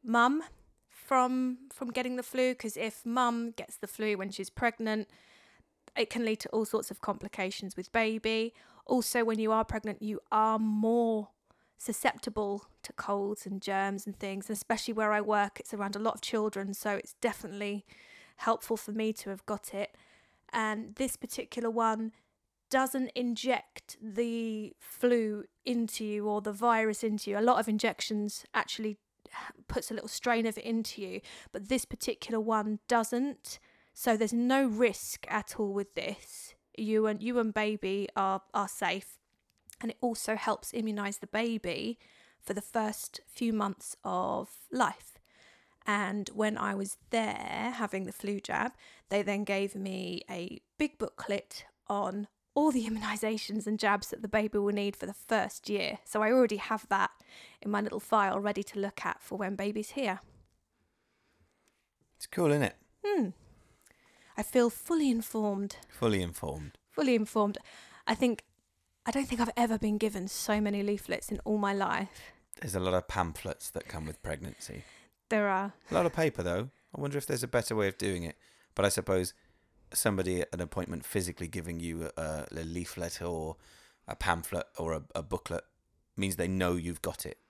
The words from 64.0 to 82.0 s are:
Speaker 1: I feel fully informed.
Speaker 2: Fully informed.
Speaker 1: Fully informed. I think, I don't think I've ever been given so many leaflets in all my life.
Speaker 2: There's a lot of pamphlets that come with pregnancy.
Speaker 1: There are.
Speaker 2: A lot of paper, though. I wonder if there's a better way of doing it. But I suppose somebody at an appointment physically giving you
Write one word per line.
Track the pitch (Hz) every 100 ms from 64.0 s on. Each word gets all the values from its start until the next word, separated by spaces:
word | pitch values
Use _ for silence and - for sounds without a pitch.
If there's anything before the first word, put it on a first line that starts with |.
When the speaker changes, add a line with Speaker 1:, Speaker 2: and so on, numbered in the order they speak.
| _ _ - -
Speaker 1:
I |
feel | 214 254 240
fully | - - 330 285
informed. | 226 220 226 208 196 202 - -
Speaker 2:
Fully | - 117 98
informed. | 87 85 80 76 76 - _
Speaker 1:
Fully | - 277 233
informed. | 214 220 208 202 - - - - -
I | 220
think, | 247 226 _ _ _ _ _ _ -
I |
don't | 269 269
think | 233
I've | 226 240
ever | 233 226
been | 214 208
given | 220 202 190
so | - - 208
many | 208 202
leaflets | 202 202 - - -
in | 220
all | - 214
my | 202
life. | 196 190 - 190 - - - _ -
Speaker 2:
There's | - 95
a |
lot | 92
of | 90 -
pamphlets | 98 87 76 95 - -
that | - -
come | 85 78
with | 76
pregnancy. | - 73 71 - - 53 - - _ _ _
Speaker 1:
There | 214 202
are. | 190 196 - -
Speaker 2:
A |
lot | 170 175
of |
paper, | - 160 -
though. | 87 90 127 _ _ -
I |
wonder | 143 143
if | -
there's | 131
a | 123
better | 123 110 110
way | 98
of | -
doing | 101 90
it. | 85 - _ _ _ -
But | 98
I |
suppose | - - 92 90 - _ _ _ _ -
somebody | - 113 98 92 90
at | -
an | 87
appointment | 87 - 87 82 -
physically | 101 87 - 85
giving | 78 82 85
you | 85 82